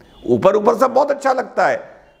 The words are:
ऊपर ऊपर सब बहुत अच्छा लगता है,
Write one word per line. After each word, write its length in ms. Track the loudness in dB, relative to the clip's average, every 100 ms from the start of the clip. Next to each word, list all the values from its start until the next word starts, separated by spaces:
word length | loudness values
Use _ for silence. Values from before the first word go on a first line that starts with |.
| -20 -12 -6
ऊपर 300 | 0 2 2
ऊपर 200 | 0 0
सब 180 | 0
बहुत 180 | 2 0
अच्छा 220 | -2 -2
लगता 340 | -2 -4 -2 0
है, 260 | -2 -8 -20 _ _